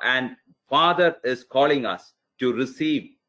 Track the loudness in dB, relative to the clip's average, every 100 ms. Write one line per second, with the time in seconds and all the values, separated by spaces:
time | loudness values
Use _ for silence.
0 | -2 -2 -4 -10 _ _ _ 2 2 2
1 | 0 0 -4 -6 -2 2 2 2 -2 -6
2 | -12 _ _ -4 -2 -2 -4 -4 -4 -4
3 | -6 _